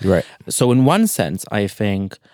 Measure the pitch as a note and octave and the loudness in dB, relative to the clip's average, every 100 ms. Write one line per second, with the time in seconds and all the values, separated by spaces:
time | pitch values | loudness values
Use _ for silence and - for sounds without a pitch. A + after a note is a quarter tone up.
0 | F#2+ F2+ - - - - B2 B2 C3 F#3 | 0 0 0 -10 -10 -2 2 4 4 4
1 | A3 - E2 F2+ - G#2 G2+ - G#2 G2 | 0 0 -4 -6 -6 -4 -4 -2 -2 -2
2 | G2 - _ | -4 -10 _